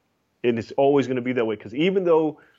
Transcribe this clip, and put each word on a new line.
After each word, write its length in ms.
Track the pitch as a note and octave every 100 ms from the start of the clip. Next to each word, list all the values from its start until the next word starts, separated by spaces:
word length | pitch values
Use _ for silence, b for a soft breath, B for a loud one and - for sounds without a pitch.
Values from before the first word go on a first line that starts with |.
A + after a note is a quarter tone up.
| _ _ _ _
And 160 | B2 A2+
it's 120 | G2+
always 340 | - C#3 C#3+ B2
gonna 140 | B2+
be 120 | B2
that 120 | B2+ A2+
way, 100 | G#2
'cause 180 | A2
even 300 | A#2+ F3 G3
though 360 | F3 E3 D#3 C#3+ b